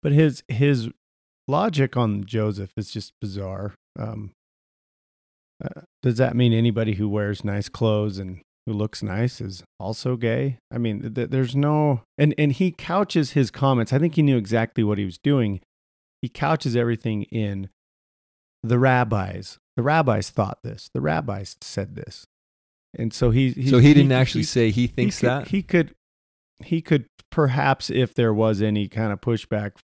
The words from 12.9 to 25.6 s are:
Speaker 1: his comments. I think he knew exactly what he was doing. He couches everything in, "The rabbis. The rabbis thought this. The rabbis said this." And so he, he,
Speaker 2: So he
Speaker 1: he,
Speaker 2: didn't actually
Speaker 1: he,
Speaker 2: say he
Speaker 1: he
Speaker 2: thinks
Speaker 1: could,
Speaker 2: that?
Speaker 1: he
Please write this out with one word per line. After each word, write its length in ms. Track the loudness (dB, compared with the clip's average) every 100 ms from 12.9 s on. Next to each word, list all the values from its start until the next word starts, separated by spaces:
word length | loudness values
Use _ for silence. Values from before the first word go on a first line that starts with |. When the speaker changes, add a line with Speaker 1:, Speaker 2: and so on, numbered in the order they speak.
| -2 0 0 0
Speaker 1:
his 180 | 0 0
comments. 420 | 0 2 2 2
I 60 | 0
think 160 | 0
he 80 | 2
knew 160 | 4 2
exactly 460 | 0 -2 0 0
what 120 | 0 0
he 60 |
was 140 | -4 -4
doing. 420 | 0 2 0 -4 _ _ _ _ _ _
He 60 | -12
couches 460 | -4 -2 -2 0 0
everything 480 | 0 -2 -2 -4
in, 440 | -4 -4 -4 -6 -10 _ _ _ _ _ _ _ _ _
"The 160 | -2 2
rabbis. 800 | 4 4 2 -2 -4 -8 -14 -20 _ -4
The 60 |
rabbis 480 | 0 2 2 0 -2
thought 300 | -4 -4 -6
this. 260 | -12 -14 -10
The 60 | -4
rabbis 540 | -2 -2 -4 -8 -10 -14
said 360 | -10 -8 -8 -10
this." 280 | -16 -18 -20 _ _ _ _ _ _ -6
And 160 | -6
so 180 | 0 2
he, 200 | 4 2
he, 180 | 0 4
Speaker 2:
So 100 | 8
he 100 | 10
Speaker 1:
he, 60 |
Speaker 2:
didn't 180 | 10 8
actually 300 | 4 2 0
Speaker 1:
he, 40 | 0
Speaker 2:
say 240 | 2 2
he 120 | 2
Speaker 1:
he 40 | 0
Speaker 2:
thinks 340 | 0 -2 0
Speaker 1:
could, 80 | -2
Speaker 2:
that? 200 | -2 -2
Speaker 1:
he 140 | -4